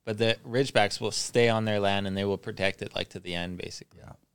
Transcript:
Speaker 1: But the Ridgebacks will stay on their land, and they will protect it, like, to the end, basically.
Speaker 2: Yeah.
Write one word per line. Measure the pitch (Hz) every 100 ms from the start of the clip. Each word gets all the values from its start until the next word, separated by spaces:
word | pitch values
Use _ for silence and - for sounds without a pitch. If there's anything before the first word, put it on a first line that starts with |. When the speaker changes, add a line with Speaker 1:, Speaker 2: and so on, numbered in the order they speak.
| -
Speaker 1:
But | 107
the | 113 113 127
Ridgebacks | 120 135 113 104 -
will | 110
stay | - - 123 120
on | 110 110
their | 104
land, | 98 101 98
and | 98
they | 98
will | 95
protect | 113 101 95 -
it, | 101 -
like, | -
to | 92
the | 87
end, | 87 87 90
basically. | - - - -
Speaker 2:
Yeah. | - - _